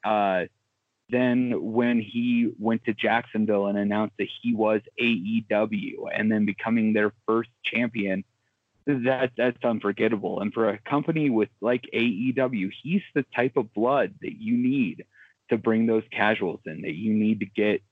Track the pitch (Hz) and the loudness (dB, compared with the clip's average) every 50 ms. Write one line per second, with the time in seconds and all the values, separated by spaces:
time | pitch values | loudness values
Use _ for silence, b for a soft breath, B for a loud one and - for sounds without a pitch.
0 | - 104 107 107 101 98 95 90 87 - _ _ _ _ _ _ _ _ _ _ | 0 0 2 2 2 2 2 0 -2 -4 _ _ _ _ _ _ _ _ _ _
1 | _ _ 120 123 127 127 123 127 127 123 120 - - 110 110 117 120 120 120 117 | _ _ 0 2 2 4 2 2 2 0 0 -2 -4 -2 0 2 2 4 2 0
2 | 110 101 110 120 120 123 120 120 120 107 - - 104 110 117 113 _ - 107 - | 0 -2 -4 -2 0 2 2 2 2 0 -2 -2 -2 0 0 0 _ -4 -4 -2
3 | - 107 110 117 120 - - 110 110 104 107 101 101 101 101 101 101 101 104 107 | 0 0 0 0 -2 -2 -2 -2 0 2 2 2 2 0 0 0 0 0 0 0
4 | 107 104 _ - 101 - - - - 120 120 107 110 107 107 107 104 - _ - | -2 -2 _ -6 -6 -6 -6 -6 -4 -2 0 2 2 2 2 0 -2 -4 _ -2
5 | 120 120 117 95 87 104 113 113 110 _ 107 104 110 110 107 101 95 - - - | 0 0 0 0 -2 -2 -2 -2 0 _ 0 0 2 0 -2 -4 -6 -6 -8 -10
6 | - - - - 113 110 110 107 104 101 98 - - 113 113 117 110 110 107 107 | -10 -6 -4 -2 0 2 2 2 2 0 0 -2 -2 0 0 2 2 2 2 2
7 | 107 104 - _ _ - 110 113 117 - _ _ _ - - 113 120 120 113 117 | 2 0 0 _ _ 0 0 0 0 -4 _ _ _ -6 -4 -2 -4 -4 -4 -4
8 | 101 98 95 95 98 _ _ _ _ _ _ _ _ _ _ _ _ - 143 131 | -2 -2 -2 -4 -4 _ _ _ _ _ _ _ _ _ _ _ _ -2 -2 0
9 | 117 127 131 127 131 127 123 - 117 127 120 - - 120 113 104 - 101 101 - | 2 0 0 0 0 -2 0 0 0 0 0 0 -2 -2 -2 0 -2 -2 -2 0
10 | 107 110 113 101 101 92 101 95 98 107 - 117 113 107 101 104 _ - 143 143 | 0 0 0 -2 -4 -4 -4 -4 -4 -4 -2 0 0 0 0 -4 _ -4 -2 -2
11 | 151 - 160 160 151 143 120 110 104 - _ _ - 113 123 127 - - - 113 | 0 0 -2 0 0 2 2 2 0 0 _ _ -2 -2 -2 -2 -4 -6 -4 0
12 | 117 120 110 90 120 127 123 131 131 127 131 107 92 98 - - - 147 175 196 | 0 0 0 0 -2 -2 0 0 0 0 0 -2 -4 -4 -6 -8 -6 -2 -2 -2
13 | - - _ 151 131 _ - - 120 131 - 143 120 110 _ 104 110 123 139 143 | -2 -2 _ -4 -4 _ -2 0 0 0 0 -2 -2 -2 _ 0 2 2 4 2
14 | 110 90 98 - - - - 107 110 110 120 120 123 127 135 143 123 90 - - | 2 0 -4 -8 -12 -12 -10 -8 -4 0 0 2 2 2 2 2 0 -2 -2 -8
15 | - _ b b b b b b _ _ 123 113 - 117 113 110 113 113 113 110 | -16 _ b b b b b b _ _ -2 0 2 2 2 4 4 4 2 2
16 | 110 - - - 104 107 110 107 101 87 80 - _ 82 78 80 78 - 80 80 | 0 -2 -4 0 2 2 2 2 0 -4 -4 -6 _ -12 -10 -8 -8 -8 -8 -4
17 | 104 110 107 107 107 107 110 107 95 98 _ - 104 107 101 82 _ _ | -2 0 0 2 2 2 2 0 -2 -6 _ 0 2 2 2 0 _ _